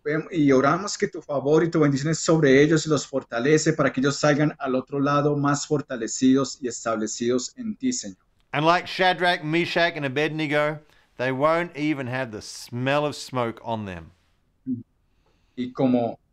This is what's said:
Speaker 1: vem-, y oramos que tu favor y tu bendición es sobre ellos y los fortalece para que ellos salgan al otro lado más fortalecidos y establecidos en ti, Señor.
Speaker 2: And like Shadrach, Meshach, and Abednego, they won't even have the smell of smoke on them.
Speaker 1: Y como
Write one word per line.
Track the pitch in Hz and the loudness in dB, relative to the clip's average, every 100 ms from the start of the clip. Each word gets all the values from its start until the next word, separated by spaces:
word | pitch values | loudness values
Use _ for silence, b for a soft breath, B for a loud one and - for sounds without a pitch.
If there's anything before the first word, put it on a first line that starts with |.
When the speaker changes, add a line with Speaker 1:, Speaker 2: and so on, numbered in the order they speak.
Speaker 1:
vem-, | 147 156 156 | -4 -4 -2
y | 175 143 | 2 4
oramos | 131 139 170 208 - | 6 4 2 -2 -4
que | 202 | -4
tu | - | -6
favor | - 139 131 160 | -6 -4 2 2
y | 170 | 4
tu | 170 | 2
bendición | 147 139 147 | 2 2 -2
es | 160 | -2
sobre | - 160 143 131 | 2 4 6 8
ellos | 151 160 156 | 6 4 2
y | |
los | 143 - | -2 -2
fortalece | 135 - 117 127 156 160 | -8 -6 -4 2 2 2
para | 156 135 | 0 0
que | 131 | 0
ellos | 139 131 | 0 2
salgan | 151 147 151 - | 2 2 0 -2
al | 139 | -4
otro | 127 131 143 | -4 -4 -2
lado | 139 143 147 147 | 0 2 2 2
más | 143 143 - | 0 0 -2
fortalecidos | 147 - 127 110 - 131 131 131 - | -4 -4 -8 -6 0 4 4 2 -4
y | 123 | -8
establecidos | 110 117 113 107 - 120 127 123 - | -6 -4 -4 -4 -4 -2 -2 -4 -8
en | 113 104 | -10 -6
ti, | 131 | -4
Señor. | 123 104 95 _ _ _ | -4 -8 -16 _ _ _
Speaker 2:
And | 135 156 | -2 2
like | 175 - | 2 0
Shadrach, | - 185 175 180 180 | 0 0 2 0 0
Meshach, | 151 160 170 180 170 156 | 0 -2 0 0 0 -2
and | 139 | -4
Abednego, | 131 156 156 156 147 147 151 b b b - | -2 -2 -2 -2 0 -2 -4 b b b -6
they | 127 | -4
won't | 131 147 165 175 135 | 0 2 2 -2 -4
even | 151 143 123 | -2 -2 -4
have | 127 131 | -6 -6
the | 107 | -10
smell | - - - 120 127 143 147 | -14 -16 -12 -6 -2 0 0
of | 135 | -4
smoke | - 127 117 110 | -8 -4 -4 -6
on | - 113 104 | -6 -6 -6
them. | 87 80 _ _ _ _ _ - 120 - _ _ _ _ _ _ - | -10 -14 _ _ _ _ _ -10 -10 -10 _ _ _ _ _ _ -10
Speaker 1:
Y | 123 | -8
como | 127 135 123 117 - _ | -2 0 2 0 -6 _